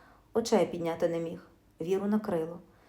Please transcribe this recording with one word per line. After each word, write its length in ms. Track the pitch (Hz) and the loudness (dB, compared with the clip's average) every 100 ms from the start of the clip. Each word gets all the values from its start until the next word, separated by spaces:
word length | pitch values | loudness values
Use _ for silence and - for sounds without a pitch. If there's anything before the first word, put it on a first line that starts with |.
| - - _ | -20 -20 _
очей 320 | 226 226 208 170 | -2 4 4 4
підняти 420 | 175 165 165 175 | 0 -4 0 0
не 100 | 165 | 0
міг. 280 | 165 175 - _ _ - | -4 -8 -16 _ _ -8
Віру 260 | 160 190 202 | -2 0 2
накрило, 520 | 214 202 170 165 170 - _ | 0 0 -2 -2 -8 -18 _